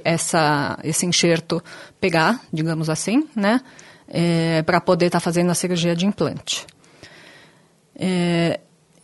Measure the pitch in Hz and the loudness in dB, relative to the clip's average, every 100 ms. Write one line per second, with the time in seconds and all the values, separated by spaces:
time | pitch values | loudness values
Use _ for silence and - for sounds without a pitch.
0 | - 165 - 175 151 147 139 - 147 160 | 0 -2 0 2 2 2 -2 -4 -4 -4
1 | 180 165 175 165 - 165 - - - _ | -2 2 2 2 0 -6 -6 -16 -20 _
2 | 190 165 165 240 - 160 160 160 156 160 | 0 2 2 0 -4 -4 -2 -2 -2 -4
3 | - 247 311 220 196 247 - - - - | 0 0 0 0 2 2 -2 -18 -20 -20
4 | - - 170 165 165 160 160 175 - 180 | -8 -2 2 2 2 0 0 0 2 2
5 | 175 170 180 170 175 170 175 180 170 170 | 2 0 0 0 0 0 -2 0 0 0
6 | 196 202 147 - - - - - - - | -2 0 -2 -4 -8 -8 -10 -20 -20 -20
7 | - - - - - _ _ _ _ - | -20 -20 -20 -20 -20 _ _ _ _ -6
8 | 190 180 175 170 170 - _ _ _ _ | -2 0 0 2 0 -2 _ _ _ _